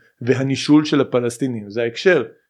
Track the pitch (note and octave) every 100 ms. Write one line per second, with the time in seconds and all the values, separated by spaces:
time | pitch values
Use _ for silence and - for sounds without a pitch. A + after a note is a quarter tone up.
0 | _ - A#2+ B2 C3+ C3 - D3+ D3+ D3
1 | B2+ B2 A#2+ A#2 C3+ A2+ G2+ A2 A#2 A#2
2 | F#3+ D#3+ G#2 -